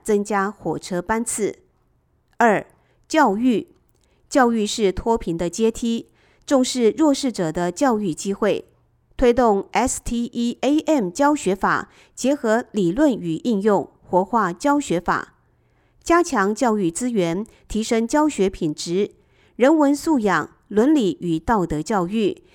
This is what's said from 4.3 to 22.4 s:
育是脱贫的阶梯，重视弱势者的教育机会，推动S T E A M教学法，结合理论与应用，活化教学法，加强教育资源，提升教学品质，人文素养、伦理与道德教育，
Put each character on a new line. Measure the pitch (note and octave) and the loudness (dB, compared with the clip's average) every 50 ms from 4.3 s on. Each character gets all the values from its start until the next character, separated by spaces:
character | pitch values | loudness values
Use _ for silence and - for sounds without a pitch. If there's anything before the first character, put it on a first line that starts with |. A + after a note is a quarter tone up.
| - D4 B3+ A#3+ A#3 | 2 4 4 4 2
育 | A3+ G3+ | 0 -2
是 | G#3 - - A3 F#3+ | -2 -2 0 0 0
脱 | F#3 - - A#3 A3+ A#3 | 0 0 -2 -2 -2 -2
贫 | - F#3+ E3 | -2 -4 -6
的 | E3 F3+ E3+ | -4 -4 -6
阶 | E3+ - A3+ A3+ | -4 -2 -2 -2
梯， | A3+ - - A#3 A#3 A#3 - _ _ _ _ _ _ _ _ | 0 -2 -4 -4 -4 -4 -6 _ _ _ _ _ _ _ _
重 | - D4 C4 B3+ | 0 2 2 2
视 | - - B3+ A#3 G#3+ - | 0 0 0 2 2 2
弱 | - D#4+ D4+ C#4 | 4 2 2 2
势 | - - C4 | 2 -2 -4
者 | G#3+ - F#3 D#3 D#3 | -4 -2 -4 -4 -2
的 | F3+ F3 F3 | -2 -2 -4
教 | F3 - C#4+ C4 A3+ G#3+ | -2 0 0 0 0 0
育 | G#3 F#3 D#3 | -2 -4 -4
机 | - - G3 G3 | -4 -6 -6 -4
会， | - A3+ G3+ - - - _ _ _ _ _ _ _ _ _ _ | -2 0 0 0 -2 -4 _ _ _ _ _ _ _ _ _ _
推 | - - A#3+ A#3+ | 0 2 2 4
动 | B3 B3 A3+ G3+ G3 - - - | 4 4 2 2 0 -2 -4 -2
S | G3 A#3 C4 - - - | -2 -2 -2 -4 -6 -8
T | - A#3+ A#3 A#3+ | -6 -6 -4 -4
E | - - A#3+ A#3 A#3+ - - - | -4 -4 -4 -4 -4 -4 -2 0
A | B3+ D4 D#4 | 0 0 2
M | - - D#4+ C#4+ G#3 F3 | 2 2 0 0 0 -2
教 | F3 - C#4+ C#4+ D4+ | -2 0 2 2 2
学 | C#4+ - F#3+ F#3+ | 0 0 -2 -2
法， | - - F#3+ D#3+ C3+ - - _ _ - _ _ | 0 0 0 0 -2 -4 -8 _ _ -20 _ _
结 | - - B3+ C#4+ | -4 -2 -2 -2
合 | C#4+ - A3 G#3+ A#3 B3 - - | 0 0 0 0 0 0 -2 -2
理 | G#3+ F#3+ E3+ | -2 0 0
论 | F3 A#3+ D#4 D4 A3+ | 2 2 2 2 2
与 | E3+ F3 E3+ D#3+ - - | 0 -4 -6 -6 -4 -2
应 | B3 A#3 G3 G3 | -2 -2 0 2
用， | A3 G3+ F3 - - _ _ _ | 2 2 2 0 -4 _ _ _
活 | - - F3+ F#3+ | -2 0 0 0
化 | - - A#3 G#3 F3 F3 | 0 0 0 0 -2 -2
教 | - - C#4+ C#4+ D4 | -2 0 0 2 0
学 | C#4+ - F3 F3 | 0 -2 -4 -2
法， | - - F3 C3+ - - _ _ _ _ _ _ _ _ _ _ _ _ _ _ _ | -2 -2 -2 -4 -4 -8 _ _ _ _ _ _ _ _ _ _ _ _ _ _ _
加 | - E4+ F4 E4+ | 2 2 2 2
强 | E4+ C#4 A3 G3 G3 A3 | 2 0 0 0 0 0
教 | - C4+ A#3 G#3+ | 0 0 0 0
育 | G#3+ G3 E3 | 0 0 -2
资 | E3+ - A#3+ B3+ | -2 -4 -4 -2
源， | A#3 G#3 F3 E3 E3 F#3+ A3 - - _ _ - | 0 0 0 0 -2 -4 -6 -8 -12 _ _ -8
提 | - G#3 A3 | -6 -6 -4
升 | - B3 A3+ A3+ A#3 | -2 0 0 0 0
教 | - D4+ D4+ D4+ | 0 0 0 0
学 | - - F#3+ F#3+ | 0 0 -2 -2
品 | F#3 - - D#3 D3+ | -2 -2 -4 -6 -4
质， | - - F3 E3+ F#3 G#3 - - _ _ _ _ _ _ _ _ | -6 -6 -4 -2 -2 -2 -4 -6 _ _ _ _ _ _ _ _
人 | - A3 C4+ E4 | 0 2 4 4
文 | D#4 D4 C#4 D4 | 4 4 2 0
素 | C#4+ - E4 D#4+ C4 | 0 0 0 0 0
养、 | G#3 G3+ F3+ D#3 - - _ _ _ - | 2 0 0 0 -2 -4 _ _ _ -4
伦 | G3+ G3+ A3+ C#4+ D#4+ | 0 2 2 4 4
理 | D4+ A3+ F#3 D3+ - | 4 2 0 -2 -2
与 | - F3 E3 D#3+ | -4 -4 -4 -2
道 | - - A#3 G#3 F3 | -2 0 0 0 0
德 | - D#3 D3+ | 0 -2 -4
教 | D#3 - A#3 G3 F3 F3 | -4 -2 -2 -2 -2 -2
育， | G#3 A3+ G#3+ E3 - - | -2 -2 -2 -2 -2 -6